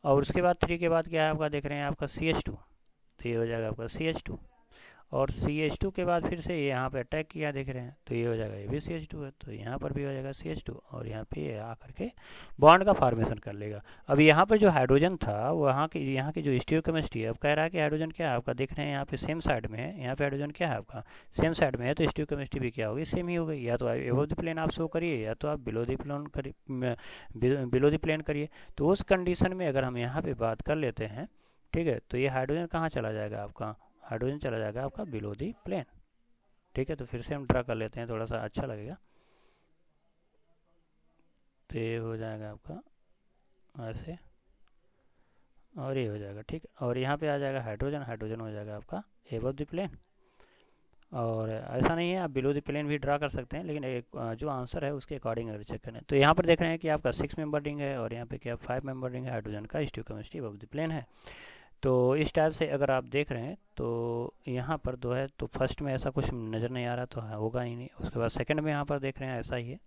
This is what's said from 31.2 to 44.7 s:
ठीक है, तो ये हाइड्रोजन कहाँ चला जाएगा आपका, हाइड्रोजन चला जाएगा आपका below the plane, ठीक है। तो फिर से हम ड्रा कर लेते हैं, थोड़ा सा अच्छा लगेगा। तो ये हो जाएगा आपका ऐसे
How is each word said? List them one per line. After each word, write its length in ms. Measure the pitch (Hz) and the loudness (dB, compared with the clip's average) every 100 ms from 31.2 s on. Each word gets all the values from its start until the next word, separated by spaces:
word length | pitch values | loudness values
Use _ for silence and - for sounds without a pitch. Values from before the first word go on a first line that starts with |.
| 170 _ _ _ _ | -10 _ _ _ _
ठीक 140 | - 165 | 0 2
है, 120 | 113 _ | 0 _
तो 80 | 127 | 0
ये 100 | 135 | 2
हाइड्रोजन 380 | 131 131 156 170 | 0 0 0 0
कहाँ 220 | 165 160 | -2 0
चला 240 | 127 110 | 0 -2
जाएगा 300 | 107 107 107 | -2 -4 -6
आपका, 320 | 104 - 110 107 - _ | -8 -6 -8 -8 -18 _
हाइड्रोजन 360 | - 113 127 147 | -8 -4 -2 -2
चला 200 | 139 113 | -4 -2
जाएगा 240 | 107 110 | -4 -4
आपका 200 | 139 - | -6 -6
below 280 | 202 113 104 | -6 -4 -6
the 140 | 104 139 - | -6 -6 -8
plane, 260 | - 190 127 - _ _ _ _ _ _ _ | -6 -6 -6 -16 _ _ _ _ _ _ _
ठीक 160 | - 131 | -6 -4
है। 60 | 151 | -6
तो 80 | |
फिर 180 | 123 120 | -8 -10
से 120 | - | -6
हम 120 | 143 131 | -8 2
ड्रा 160 | 127 | 2
कर 120 | 123 | 2
लेते 260 | 113 110 - | -4 -4 -8
हैं, 80 | 117 | -6
थोड़ा 160 | 113 | -6
सा 140 | 113 117 | -4 -6
अच्छा 280 | 107 - 135 | -6 -6 -6
लगेगा। 300 | 107 110 185 _ _ _ _ _ _ _ _ _ _ _ _ _ _ _ _ _ _ _ _ _ _ _ _ _ _ - | -8 -10 -14 _ _ _ _ _ _ _ _ _ _ _ _ _ _ _ _ _ _ _ _ _ _ _ _ _ _ -8
तो 80 | 135 | -6
ये 180 | 113 117 | -4 -4
हो 200 | 113 110 | -4 -6
जाएगा 340 | 110 107 107 | -8 -8 -12
आपका 1400 | 107 - 165 - _ _ _ _ _ _ _ _ 135 113 | -14 -14 -14 -16 _ _ _ _ _ _ _ _ -12 -10
ऐसे 280 | 110 - 175 - _ _ _ - | -8 -10 -14 -16 _ _ _ -20